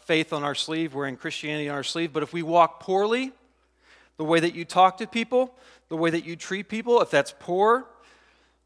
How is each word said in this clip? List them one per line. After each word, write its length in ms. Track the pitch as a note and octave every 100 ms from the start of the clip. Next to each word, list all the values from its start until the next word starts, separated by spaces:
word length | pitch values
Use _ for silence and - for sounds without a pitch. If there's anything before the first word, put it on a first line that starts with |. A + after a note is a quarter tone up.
faith 300 | - D#3+ D#3
on 100 | D3+
our 100 | C#3+
sleeve, 400 | C3+ - D#3+ E3
wearing 220 | C3+ C#3 B2+
Christianity 540 | D#3+ - D3+ D3+ D3
on 40 |
our 80 | C#3+
sleeve, 300 | B2+ E3 E3
but 100 | D3+
if 120 | D3
we 80 | E3+
walk 380 | D#3+ E3+ E3 -
poorly, 520 | - F#3+ G#3 A#3+ C4 - _ _ _ _ _ - _ -
the 60 |
way 140 | D#3 E3
that 160 | E3+
you 120 | E3+ E3
talk 320 | F3+ F#3 F#3
to 80 | A3
people, 500 | A#3 A3+ B3 B3+ - - - _
the 80 | D#3+
way 140 | E3
that 160 | E3 D#3+
you 100 | E3+
treat 320 | - F#3+ G3
people, 320 | A3 A#3+ A#3+
if 100 | F3
that's 240 | D3 - -
poor, 480 | - F3+ G#3 B3 C4 - _ _ _ _ _ _